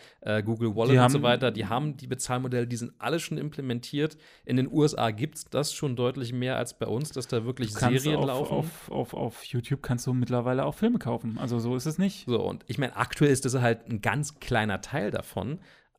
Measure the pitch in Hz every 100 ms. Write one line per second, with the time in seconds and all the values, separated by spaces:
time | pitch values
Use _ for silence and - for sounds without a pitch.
0 | - - - 107 107 113 117 104 117 127
1 | 123 143 120 120 127 110 104 117 151 131
2 | 123 127 - 123 131 123 120 120 117 -
3 | 117 160 - 156 151 151 135 120 120 143
4 | 151 - - - - 123 131 160 147 -
5 | 117 107 123 - - 127 147 - 147 123
6 | 123 135 117 127 127 127 120 - 113 110
7 | 151 - - 120 113 123 117 104 123 131
8 | 143 151 135 131 151 143 160 - - -
9 | 123 - 123 - - 123 120 135 - 123
10 | 131 127 120 123 120 127 143 147 220 240
11 | - 117 113 110 127 120 117 127 147 156
12 | 196 190 - 117 92 - - - 131 -
13 | 113 - 147 131 131 127 120 113 - 113
14 | 110 110 151 - - 120 107 95 - 139
15 | 202 - - - 95 165 - - _